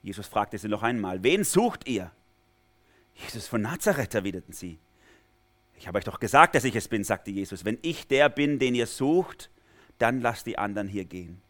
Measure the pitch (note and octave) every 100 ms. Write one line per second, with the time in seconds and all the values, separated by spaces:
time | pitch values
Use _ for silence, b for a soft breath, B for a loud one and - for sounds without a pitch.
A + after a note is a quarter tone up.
0 | F#2+ G2 G2+ G#2+ G2+ G#2 G#2+ G#2 A2+ A#2+
1 | F#2+ F#2 A2 F#3+ F3+ F#3 A#3 - - A2
2 | F2+ _ _ _ _ _ _ _ b b
3 | b - - A2+ - A2+ G#2+ F3 G#3+ D#3
4 | A2 A2 G2 F2+ - F#2 F2+ D#2+ _ b
5 | b b b b _ _ _ _ - F#2+
6 | - - A2 C#3 E3+ C#3+ C3 A2+ - A2
7 | G2 G2+ - G2 G2 F#2 F#2+ A#2 E3 D#3+
8 | - C3+ B2 C#3+ D3 C#3 B2+ A#2+ A2+ -
9 | C3 F3 F3 - - b b b b _
10 | A#2 B2+ A#2+ A#2 - - G2+ G2+ G2 G2+
11 | F#2 F2+ E2+ F2+